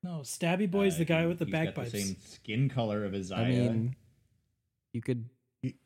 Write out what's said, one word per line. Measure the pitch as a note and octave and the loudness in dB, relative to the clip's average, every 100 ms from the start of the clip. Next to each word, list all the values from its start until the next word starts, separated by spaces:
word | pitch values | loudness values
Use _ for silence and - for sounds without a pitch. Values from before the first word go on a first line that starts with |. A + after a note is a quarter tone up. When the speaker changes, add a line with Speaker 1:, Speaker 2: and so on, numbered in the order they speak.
Speaker 1:
No, | F3+ E3 | -8 -8
Stabby | C3+ - E3+ F#3 G#3 | -8 -2 0 2 2
Boy's | G3 G3 | 4 2
Speaker 2:
Uh, | E3 | 2
Speaker 1:
the | |
guy | E3 E3 | 2 4
Speaker 2:
he, | E3+ | 4
Speaker 1:
with | F3 | 0
the | D3 | 0
Speaker 2:
he's | |
got | D#3 | 0
the | E3 | 0
Speaker 1:
bagpipes. | - A#2+ | -2 -4
Speaker 2:
same | G#2+ G2 F#2 | -4 -4 -6
skin | - - - A2 C3+ | -10 -18 -4 0 2
color | B2 A2+ G#2 | 2 0 0
of | G#2 | -2
Isaiah. | G2 F#2 F#2+ | -4 -4 0
Speaker 3:
I | A#2 | 2
mean, | B2 A#2+ A2+ A#2+ C3 _ _ _ _ _ _ _ _ _ | 4 2 2 -2 -4 _ _ _ _ _ _ _ _ _
you | A#2+ | -8
could, | A#2 B2 A#2 _ _ _ | -4 -4 -4 _ _ _
Speaker 4:
Y- | C3 - | -8 -8